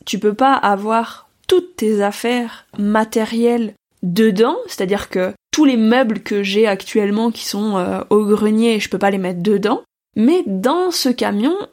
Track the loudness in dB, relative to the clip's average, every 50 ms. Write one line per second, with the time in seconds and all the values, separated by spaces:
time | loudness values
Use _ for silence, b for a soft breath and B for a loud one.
0 | _ -8 -6 -2 -2 -2 0 2 2 2 2 2 2 0 0 0 0 0 0 -2
1 | -2 -4 -8 -16 -20 _ _ _ _ 0 2 2 2 -2 -4 -4 -2 0 2 2
2 | 0 0 -2 -2 -4 -2 -2 -2 -4 -6 -10 -16 -20 _ -6 -4 -2 0 2 2
3 | 0 0 0 -2 -2 -2 0 0 2 2 2 0 -2 -4 -8 _ _ _ _ _
4 | -6 -2 2 4 4 4 4 4 2 2 0 -2 -6 -8 -8 -6 -4 -2 -2 -4
5 | -4 -4 -4 -4 -4 -4 -6 -10 _ _ 0 2 4 4 4 4 2 4 4 4
6 | 2 0 -2 -4 -6 -4 -4 -2 -2 0 2 2 2 2 0 -2 -6 -4 -2 0
7 | 0 0 0 0 0 -2 -2 -4 -8 -8 -6 -4 -4 -2 -2 -2 -2 -4 -4 -6
8 | -2 0 0 2 2 2 2 2 2 2 2 2 2 2 0 0 -2 -4 -2 0
9 | 0 0 0 0 -2 -4 -4 -2 0 0 0 0 0 0 -2 -4 -6 _ _ _
10 | _ _ _ 0 2 2 2 2 0 -2 -4 -2 0 0 0 0 0 -2 -2 -2
11 | -2 -2 0 0 -2 -2 0 0 0 0 -2 -2 -6 -10